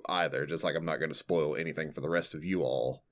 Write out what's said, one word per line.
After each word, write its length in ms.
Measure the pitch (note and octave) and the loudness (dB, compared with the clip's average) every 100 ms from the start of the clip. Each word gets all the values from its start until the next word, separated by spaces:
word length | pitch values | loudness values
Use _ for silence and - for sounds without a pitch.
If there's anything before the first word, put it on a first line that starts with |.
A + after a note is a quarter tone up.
| - | -2
either, 380 | F2+ D#2 C2 | 0 2 0
just 180 | D2 E2 | -2 -2
like 120 | E2+ | 0
I'm 100 | D#2+ | 0
not 140 | E2 D#2 | 0 0
gonna 140 | D#2 | -2
spoil 420 | - - E2+ D2+ | -2 0 2 2
anything 360 | D2+ E2 D2+ D#2 | 0 -2 -4 -6
for 100 | D2 | -4
the 80 | D#2 | 0
rest 240 | E2+ - | 0 0
of 80 | D#2 | -4
you 180 | F2+ F#2 | 0 2
all 420 | B1+ C2 B1+ C2+ _ | 4 2 2 -2 _